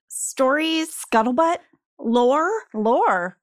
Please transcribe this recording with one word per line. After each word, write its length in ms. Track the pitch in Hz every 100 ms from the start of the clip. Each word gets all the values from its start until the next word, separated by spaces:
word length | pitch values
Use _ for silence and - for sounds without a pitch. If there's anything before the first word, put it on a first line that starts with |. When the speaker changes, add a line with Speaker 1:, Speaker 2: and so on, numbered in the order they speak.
| _
Speaker 1:
stories. 840 | - - - 262 294 320 320 320
Speaker 2:
Scuttlebutt? 680 | - - 226 220 254 330 349 - _ _ _
Speaker 1:
Lore? 500 | 233 240 240 285 339 440 -
Speaker 2:
Lore. 640 | 220 214 294 440 190 180 -